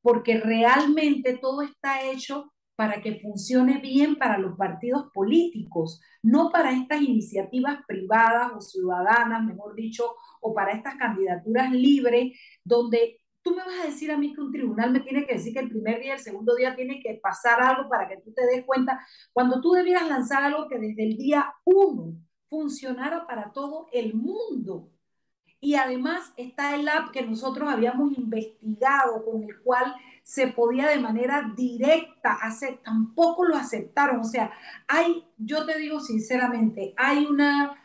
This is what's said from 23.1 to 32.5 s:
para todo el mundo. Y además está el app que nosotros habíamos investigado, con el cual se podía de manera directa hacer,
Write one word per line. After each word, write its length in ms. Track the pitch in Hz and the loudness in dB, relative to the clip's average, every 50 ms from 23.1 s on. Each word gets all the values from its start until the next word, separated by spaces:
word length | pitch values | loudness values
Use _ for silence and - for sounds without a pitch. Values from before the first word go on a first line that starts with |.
| 330 339 339 | -6 -6 -8
para 240 | 294 240 220 208 208 | -10 -10 -10 -10 -10
todo 360 | - 269 285 285 311 320 330 - | -10 -10 -8 -8 -10 -12 -10 -6
el 220 | 247 247 220 214 220 | -4 -4 -4 -2 -4
mundo. 760 | 226 269 349 403 440 453 427 277 226 180 190 175 165 - _ _ _ _ _ _ _ _ _ _ _ _ _ _ _ | -4 -4 -4 -4 -6 -6 -6 -6 -6 -6 -8 -10 -12 -14 _ _ _ _ _ _ _ _ _ _ _ _ _ _ _
Y 160 | 285 285 294 | -2 0 2
además 580 | 277 262 254 254 254 262 311 339 359 - - _ | 2 2 0 -2 -4 -2 -4 -4 -6 -8 -12 _
está 360 | - 247 254 - - 285 285 294 | -16 -16 -12 -8 -6 -4 -2 -2
el 140 | 294 294 | -2 -2
app 240 | 302 302 320 - - | -2 -2 -2 -2 -4
que 100 | - 262 | -6 -6
nosotros 480 | 233 220 220 - 262 262 - 262 294 285 | -6 -6 -6 -6 -6 -6 -6 -4 -4 -2
habíamos 480 | 240 220 233 247 254 269 294 285 269 | 0 0 0 0 2 2 0 0 0
investigado, 1080 | 247 240 214 220 220 220 - - _ 220 214 214 - 254 269 277 277 254 240 220 220 220 | -2 -4 -4 -4 -6 -6 -8 -12 _ -8 -6 -2 0 2 2 4 4 2 2 0 -2 -4
con 180 | 226 226 220 214 | -4 -4 -4 -6
el 160 | 208 - - | -8 -12 -6
cual 320 | - 254 247 247 254 277 - - - - - _ - | 0 0 2 2 0 -2 -4 -10 -16 -20 -20 _ -16
se 240 | - - 277 254 | -6 -2 0 0
podía 400 | 254 - 240 233 233 247 262 285 | 0 0 2 0 2 2 2 2
de 120 | 302 294 269 | 2 2 2
manera 520 | 247 226 220 233 247 262 - 226 220 214 - | 0 -2 -2 0 0 0 0 0 -2 -4 -4
directa 800 | 247 254 240 233 220 262 294 320 330 - - - _ - 226 - - | -4 -4 -4 -2 2 4 4 4 4 2 -4 -8 _ -2 -2 -2 -2
hacer, 380 | 220 220 | -4 -6